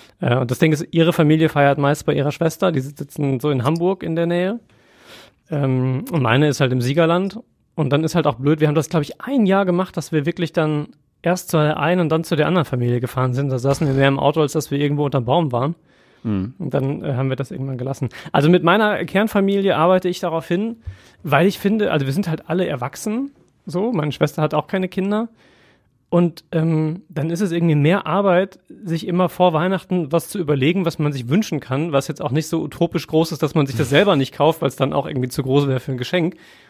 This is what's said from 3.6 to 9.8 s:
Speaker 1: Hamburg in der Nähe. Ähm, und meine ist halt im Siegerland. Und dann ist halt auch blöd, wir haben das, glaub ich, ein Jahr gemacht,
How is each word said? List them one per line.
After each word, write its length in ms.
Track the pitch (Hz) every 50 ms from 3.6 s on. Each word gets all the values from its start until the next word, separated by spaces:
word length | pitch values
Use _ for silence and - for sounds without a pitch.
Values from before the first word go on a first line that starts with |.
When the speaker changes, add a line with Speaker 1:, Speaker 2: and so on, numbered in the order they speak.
| 113
Speaker 1:
Hamburg 380 | 151 165 165 170 185 190 185 -
in 120 | 165 160
der 120 | 170 170 170
Nähe. 320 | 175 175 180 190 226 240 - _ _ _ _ _ _ _ - - - - - - _ _ _ -
Ähm, 540 | 160 143 139 135 131 127 127 131 127 135 226 -
und 100 | 175 156
meine 260 | 127 113 117 135 151 147
ist 140 | 127 -
halt 100 | 139 123
im 100 | 131 127
Siegerland. 580 | 120 127 143 170 165 160 170 180 190 196 196 226 - _ _ _ _ _ -
Und 140 | - 151 127
dann 120 | 143 151 160
ist 120 | 156 -
halt 120 | 175 147 151
auch 80 | 117
blöd, 240 | 117 131 147 160 151
wir 80 | 151 151
haben 80 | 147
das, 140 | 160 143 -
glaub 120 | - 160
ich, 180 | 147 - - _
ein 260 | - 247 285 262 208
Jahr 200 | 185 190 196 196
gemacht, 320 | 180 175 180